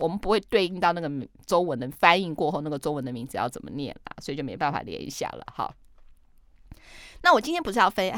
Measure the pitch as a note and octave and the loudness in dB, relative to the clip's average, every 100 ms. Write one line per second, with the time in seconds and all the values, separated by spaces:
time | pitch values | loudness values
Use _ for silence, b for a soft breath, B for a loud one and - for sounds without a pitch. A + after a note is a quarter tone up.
0 | - G3 - G#3+ - A3 F3 F3+ F3+ F3 | -2 -2 0 0 2 2 2 2 0 0
1 | D#3+ C#3+ - _ - F3 F3+ C3 C3 - | -2 -6 -8 _ 0 2 2 -2 -4 4
2 | D3 F3+ F#3 D3+ D#3 D#3+ D3+ C#3+ D#3 D3 | 6 6 4 -2 -2 -2 -4 -4 -4 -4
3 | B2+ A#2+ B2+ - A#2+ - - C#3+ C3 - | -4 -8 -8 -4 -4 -6 -12 -8 -8 -10
4 | - - - D3+ C#3 - D3 - - - | -16 -14 -8 -6 -6 -2 -2 -2 -6 -10
5 | - - - - - - - - - - | -8 -8 -8 -8 -14 -8 -8 -10 -20 -20
6 | - - _ _ _ _ - B B B | -20 -20 _ _ _ _ -20 B B B
7 | B B F4+ F4 D4+ F4 D#4+ G#3+ F#3+ - | B B 6 6 4 -2 0 4 4 4
8 | F#3 | -2